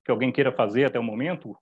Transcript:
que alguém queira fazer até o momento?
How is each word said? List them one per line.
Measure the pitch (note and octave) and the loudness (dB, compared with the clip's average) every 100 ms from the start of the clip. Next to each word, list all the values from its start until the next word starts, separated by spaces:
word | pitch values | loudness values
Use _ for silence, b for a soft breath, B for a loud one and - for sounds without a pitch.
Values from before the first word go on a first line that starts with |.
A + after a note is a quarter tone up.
que | - | -2
alguém | A2+ B2+ | 0 0
queira | A#2+ C3+ | 2 2
fazer | - G#2+ A2+ | 2 2 2
até | C3+ B2 | 2 0
o | |
momento? | A#2 G#2+ D3+ F3+ G#2+ G2+ | -4 -4 -4 -6 -10 -18